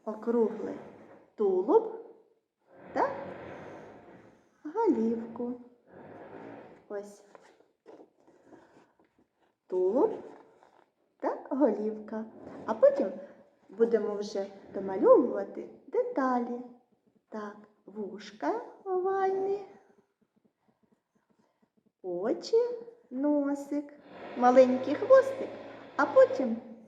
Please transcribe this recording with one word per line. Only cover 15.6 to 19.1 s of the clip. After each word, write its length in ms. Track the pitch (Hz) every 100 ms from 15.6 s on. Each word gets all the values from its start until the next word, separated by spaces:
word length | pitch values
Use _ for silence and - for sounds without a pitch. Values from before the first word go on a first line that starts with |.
| - - -
деталі. 720 | 427 494 311 262 247 240 240 247 - _ _ _ _ _
Так, 280 | 220 208 208 - _ -
вушка 720 | 208 196 196 - - 285 453 494 -
овальні, 840 | 392 370 370